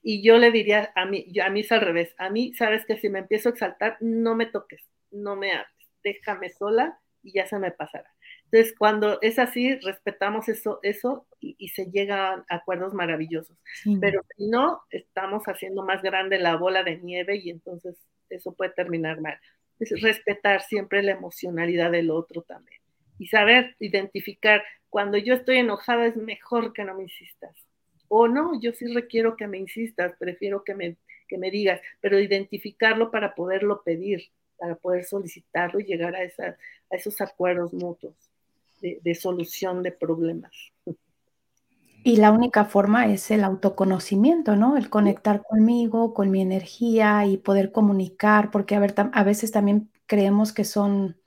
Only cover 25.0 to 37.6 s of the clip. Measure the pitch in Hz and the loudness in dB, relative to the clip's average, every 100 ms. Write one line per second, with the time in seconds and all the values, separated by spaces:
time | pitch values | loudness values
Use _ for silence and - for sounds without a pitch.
25 | 202 208 214 254 254 254 240 202 - 233 | 0 -2 0 0 2 2 2 -2 -2 0
26 | 233 226 220 202 - 240 220 - 196 190 | 0 -2 -10 -12 -4 -4 -4 -8 -10 -10
27 | 190 - 180 - 170 - _ _ _ _ | -14 -18 -20 -20 -20 -20 _ _ _ _
28 | _ 214 233 262 339 277 233 233 240 233 | _ 4 4 2 0 -2 -6 -6 -6 -6
29 | 240 233 226 220 208 190 190 220 226 - | -2 0 0 -2 -10 -10 -12 -8 -8 -4
30 | 175 175 180 180 202 196 196 196 175 170 | -6 -6 -10 -8 -6 -6 -8 -8 -10 -12
31 | _ - _ 185 185 202 196 175 - - | _ -20 _ -8 -6 -2 -2 -2 -8 -8
32 | 202 196 202 196 196 202 208 _ 220 226 | 0 2 2 -2 -4 -12 -14 _ 0 2
33 | 226 220 202 - 180 190 208 202 - 165 | 0 -2 -4 -4 -4 0 0 -2 -4 -4
34 | 190 180 - _ _ _ 175 170 180 180 | -4 -6 -8 _ _ _ -10 -6 -2 -2
35 | 180 202 180 - _ 165 175 202 202 170 | -2 -8 -8 -16 _ -4 -2 -4 -4 -4
36 | 170 185 180 - 180 - - - _ 185 | -4 -6 -8 -8 -12 -12 -20 -20 _ -8
37 | 208 202 190 - 180 180 | -8 -8 -10 -2 -2 -2